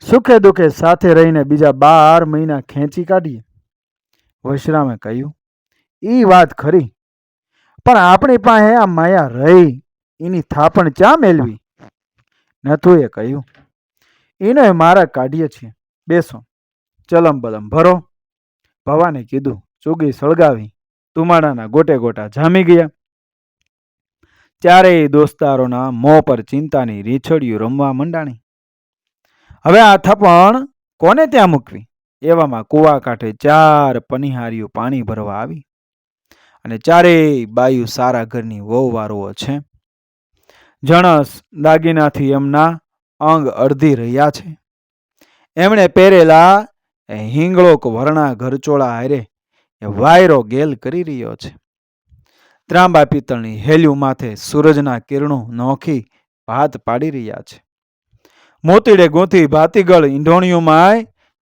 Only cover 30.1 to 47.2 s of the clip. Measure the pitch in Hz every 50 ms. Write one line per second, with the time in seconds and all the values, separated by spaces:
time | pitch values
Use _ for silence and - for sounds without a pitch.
30.1 | 214 208 202 185 170 170 185 202 233 262 277 - _ _ _ _ _ - 160 175
31.1 | 226 302 320 262 285 247 202 180 156 131 113 - - 104 113 _ _ _ _ _
32.1 | _ _ 135 160 165 165 156 143 123 110 107 - 147 151 156 156 147 131 - 127
33.1 | 120 107 120 110 104 _ - 143 151 156 160 156 151 147 143 135 123 120 - -
34.1 | 135 131 143 139 131 123 117 117 113 113 107 101 _ 113 113 127 139 127 113 104
35.1 | 110 107 107 104 98 104 117 147 165 151 - _ _ _ _ _ _ _ _ _
36.1 | _ _ _ _ _ _ _ _ _ _ _ 113 113 107 - 160 165 175 175 175
37.1 | 170 160 156 151 143 127 117 107 110 123 127 131 135 123 117 107 - - 123 127
38.1 | 127 117 113 113 - 120 113 113 107 101 101 107 117 127 135 123 117 113 107 107
39.1 | 104 101 98 98 101 - - 131 139 147 143 _ _ _ _ _ _ _ _ _
40.1 | _ _ _ _ _ _ _ _ _ _ _ _ _ _ - 135 165 175 180 180
41.1 | 165 151 139 - - - _ _ _ 151 147 156 160 160 160 165 165 156 151 143
42.1 | - - 143 135 139 139 139 139 143 147 156 165 165 160 _ _ _ _ _ _
43.1 | _ - 147 156 160 160 143 127 - - 123 139 147 131 156 151 139 117 117 117
44.1 | 123 135 147 147 - - - 170 156 _ _ _ _ _ _ _ _ _ _ _
45.1 | _ _ _ _ _ _ _ _ - 160 180 202 220 208 185 170 - 180 185 196
46.1 | 196 180 165 160 156 160 170 185 196 202 220 - _ _ _ _ _ _ _ _
47.1 | 107 107